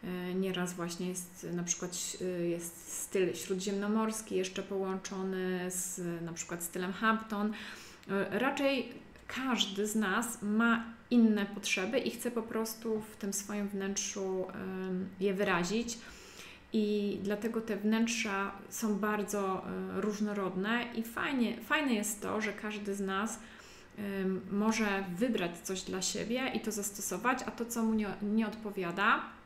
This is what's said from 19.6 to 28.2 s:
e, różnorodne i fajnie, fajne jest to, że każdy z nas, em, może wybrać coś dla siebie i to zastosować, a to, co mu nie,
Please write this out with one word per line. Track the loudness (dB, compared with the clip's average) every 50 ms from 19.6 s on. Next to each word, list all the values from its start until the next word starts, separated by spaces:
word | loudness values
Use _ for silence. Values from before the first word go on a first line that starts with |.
| -2
e, | -4 -4 -4 -4 -2 -2 0
różnorodne | 0 0 2 2 0 0 2 0 0 0 0 0 0 2 2 0 0 -2 -2
i | -4 -4
fajnie, | -4 -2 -2 -2 0 2 4 2 2 2 -2
fajne | 0 2 2 4 4 4 4
jest | 4 2 0 -4 -4 -2
to, | -2 0 0
że | 0 -2 -4
każdy | -4 -4 -4 -4 -4 -4 -4 -2
z | -2
nas, | 0 0 2 0 0 0 -2 -6 -10 -16 -18 -18 -18 -18 -18 -20 -20 -18 -10 -6
em, | -6 -4 -2 0 2 2 0 0 -2 -2
może | 0 2 4 4 4 4 2 2 2 0 0 -2 0
wybrać | 2 2 2 4 2 0 0 -2 -4
coś | -6 -4 -4 -4 -4
dla | -4 -4 -2 -2
siebie | -2 -2 -2 -2 0 0 0 0 0 -2
i | -2
to | -2 -2 -2
zastosować, | -2 -4 -4 -4 -4 -4 -4 -4 0 2 2 2 2 0
a | -6
to, | -4 -4 -6
co | -4 0 0 2
mu | 4 4
nie, | 2 2 0 -2 -4